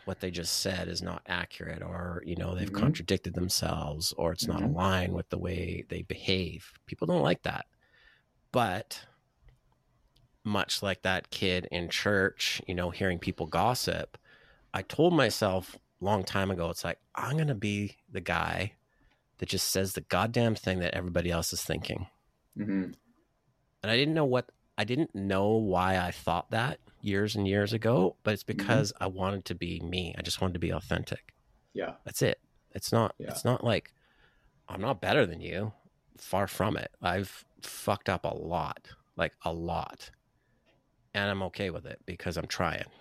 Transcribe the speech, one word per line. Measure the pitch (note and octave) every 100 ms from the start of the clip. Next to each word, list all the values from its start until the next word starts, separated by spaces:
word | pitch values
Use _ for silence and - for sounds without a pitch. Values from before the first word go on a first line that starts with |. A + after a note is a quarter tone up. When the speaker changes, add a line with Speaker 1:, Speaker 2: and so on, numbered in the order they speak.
Speaker 1:
what | - F#2
they | F#2
just | F2 E2 -
said | F#2+ F2+ F2
is | E2+
not | F2+ F2 -
accurate, | F2+ F2 - - E2
or, | F2 F2 F2 E2+
you | - F2
know, | F2
they've | F2+ -
Speaker 2:
Mm-hmm. | G2+
Speaker 1:
contradicted | C3 - E2+ F#2+ F2+
themselves, | F2 F2+ - E2 E2 D#2 D2+ - -
or | E2
it's | E2+ -
not | E2+
Speaker 2:
Mm-hmm. | E2
Speaker 1:
aligned | D#2+ F#2+ F#2 F2+
with | F2 -
the | F2+
way | F2+ F2+ F2 F2+ -
they | E2+
behave. | F2 - - F#2 F2 - - - -
People | - D#3+
don't | F3+
like | - F3
that. | - - - _ _ _ - _ _ _ _
But | B2 A2 F#2 - - - _ _ _ - _ _ _ _ _ _ _ _ _
much | G#2+ G2 - -
like | G2+ F#2
that | F#2+ F#2 -
kid | - F#2+ F2+ -
in | F2 E2+
church, | - G2+ G2+ F#2+ - - - -
you |
know, | F2+ F2
hearing | - F#2+ E2+
people | - - E2
gossip, | E2+ A2 B2+ - E2 - - _ - - _ _
I | G2
told | - - E3+
myself | E3 A#2 - G#2 F#2+ - - _ -
a |
long | F#2+ G#2
time | F#2 G2 G2
ago, | F2+ E2+
it's | E2+
like, | F2 - _
"I'm | - A#2 D#3
gonna | D3+
be | G#2+ G#2 G#2 G#2 - -
the | F#2
guy | E2+ E2+ E2 E2+ G#2+ - _ _ _ _ _ -
that | F2+
just | F#2+ -
says | F#2+ G2
the | -
goddamn | - F2 A#2 A#2+ A#2
thing | G#2+ - F#2
that | F2
everybody | E2+ F2+ E2+ F2
else | E2+ -
is | F2
thinking." | - D#2 - - F#2+ _ _ _ _ -
Speaker 2:
Mm-hmm. | G#2 G2 F2+ - _ _ _ _ _ _ _ _
Speaker 1:
And | G#2
I | A#2
didn't | D3
know | D#3+
what, | C#3 B2 - - _ -
I |
didn't | G#2 B2 A2
know | G2 G2 F#2+ G2+
why | A2+ G#2+ F2+ F#2 F#2
I | F2
thought | - - E2 -
that | A2 C3 - - -
years | G#2 G2 G#2+ G#2+
and | G2
years | G2+ G2+
ago, | A2+ A2 C#3 F#3 -
but | -
it's | G#2
Speaker 2:
Mm-hmm. | - G#2+
Speaker 1:
because | G2 A2+ G2+ -
I | F#2+
wanted | F#2 F#2 G2 -
to |
be | F2 F2 F2
me. | E2+ F#2 F2 E2+
I |
just | E2+ -
wanted | F#2+
to | F2
be | F2
authentic. | F2 - F2 E2 - - - _ _ _
Speaker 2:
Yeah. | - - -
Speaker 1:
That's | - -
it. | B2+ - _ _ _
It's | G2 -
not, | A#2 A2 -
Speaker 2:
Yeah. | -
Speaker 1:
it's | -
not | A#2+ B2+
like, | A#2 G2 - _ _ _ _ _ _ _ -
I'm | F#2+
not | A2 F#2+
better | F#2+ C#3 G2
than | E2
you. | F2 E2+ G#2+ - _ _ _ -
Far | - F#2+ G2
from | - G#2 -
it. | - -
I've | F2+ F#2 F#2+ - - _
fucked | - - - G2 -
up | F2+ -
a |
lot, | - D#2+ E2+ D2+ - - - _ -
like, | D#2+ -
a | E2
lot. | E2 E2+ E2 - - - - _ _ _ _ _ _ _ _ _
And | G2+ G2+
I'm | G2
okay | F#2 - G2
with | D#2+ -
it | -
because | - F2+ F2+ E2
I'm | D#2+
trying | - E2+ - - -